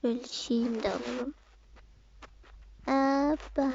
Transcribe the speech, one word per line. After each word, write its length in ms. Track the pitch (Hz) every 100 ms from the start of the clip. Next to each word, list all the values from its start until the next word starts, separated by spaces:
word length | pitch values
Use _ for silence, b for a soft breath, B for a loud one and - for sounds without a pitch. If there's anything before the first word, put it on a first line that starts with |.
Böyle 240 | 247 233 -
şeyini 560 | - - 233 233 226
de 60 | 214
alalım. 440 | 190 240 247 247 302 - - - - - - - - - - - - - - -
Hoppa. 880 | 269 269 277 285 302 - - 269